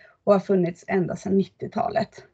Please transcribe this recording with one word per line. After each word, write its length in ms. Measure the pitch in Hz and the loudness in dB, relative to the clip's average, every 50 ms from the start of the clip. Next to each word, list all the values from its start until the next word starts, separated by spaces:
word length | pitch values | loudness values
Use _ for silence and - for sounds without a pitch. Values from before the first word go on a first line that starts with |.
| - - _ _ _ | -20 -20 _ _ _
och 80 | - 202 | 2 2
har 80 | 190 | 2
funnits 440 | 190 - 202 185 175 170 175 - - - | 4 2 2 2 2 0 -2 -8 -8 -4
ända 280 | 190 190 170 - - | -2 -2 -2 -2 -6
sedan 220 | - - - 196 196 | -8 -4 0 0 0
nittiotalet. 840 | 185 - - _ - 190 - 214 - - - - 190 - - - - _ | 0 0 -6 _ -14 -8 -6 -4 -4 -2 -2 -4 -4 -4 -8 -18 -20 _